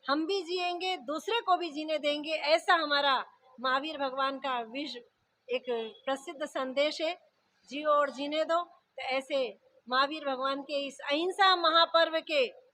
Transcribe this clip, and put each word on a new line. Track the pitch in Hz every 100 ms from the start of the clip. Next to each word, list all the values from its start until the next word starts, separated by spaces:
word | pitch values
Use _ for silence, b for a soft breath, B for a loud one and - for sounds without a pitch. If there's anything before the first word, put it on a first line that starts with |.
| -
हम | 285 320
भी | 392
जिएंगे, | 330 359 349 349 370 370
दूसरे | 240 302 302 466
को | 453 349
भी | 339
जीने | 285 311 311
देंगे, | 294 294 302
ऐसा | 311 294 330 339 349
हमारा | 302 285 285 254 196 _ _ -
महावीर | 254 262 302 302
भगवान | 277 254 269 269
का | 277 254 226
विश्व | 247 294 240 480 _ _ _ -
एक | 247 247 233 226 208 -
प्रसिद्ध | 269 269 294 294
संदेश | 320 262 262 294 302
है, | 320 349 _ _ _ _ _
जियो | 262 302
और | 294 285
जीने | 240 285 302 311
दो। | 330
तो | 339 - _ - 262
ऐसे | 262 269 277 247 196 _ _ -
महावीर | 254 277 311 294
भगवान | 262 269 277
के | 269 277 277
इस | 262
अहिंसा | - 285 349 370 381 370
महापर्व | 339 330 339 330 330 320
के | 320 311 240 - _